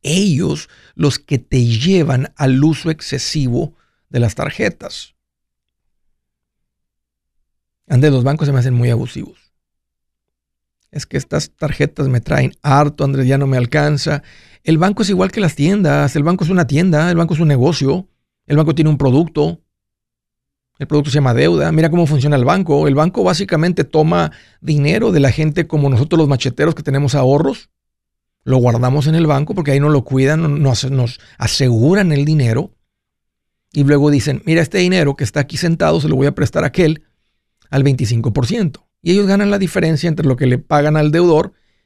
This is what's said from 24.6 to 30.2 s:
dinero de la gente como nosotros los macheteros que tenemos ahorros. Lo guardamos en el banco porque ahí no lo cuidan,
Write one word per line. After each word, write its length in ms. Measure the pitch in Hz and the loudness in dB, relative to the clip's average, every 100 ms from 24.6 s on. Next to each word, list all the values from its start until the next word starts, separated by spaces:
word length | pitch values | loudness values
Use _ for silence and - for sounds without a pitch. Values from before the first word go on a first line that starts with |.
dinero 500 | - 147 143 220 226 | -4 0 0 0 0
de 80 | 170 | 2
la 120 | 135 | 2
gente 360 | 135 156 151 156 | 2 -2 -2 -2
como 220 | 156 139 | 0 0
nosotros 280 | 123 151 170 | 0 0 2
los 120 | 151 | 2
macheteros 440 | 131 131 123 151 | 0 -2 -2 -2
que 100 | 160 | -2
tenemos 320 | 151 139 143 143 | -4 -2 0 0
ahorros. 540 | 127 143 180 247 - _ _ _ _ _ _ _ | 2 2 0 -4 -12 _ _ _ _ _ _ _
Lo 140 | - 131 | -2 2
guardamos 500 | 120 117 123 139 143 | 2 2 0 0 0
en 80 | 160 | 2
el 120 | 156 | 2
banco 260 | 139 151 | 0 -2
porque 180 | 196 143 | -4 -2
ahí 80 | 139 | 0
no 80 | 147 | 2
lo 160 | 147 - | 0 0
cuidan, 360 | 131 | 0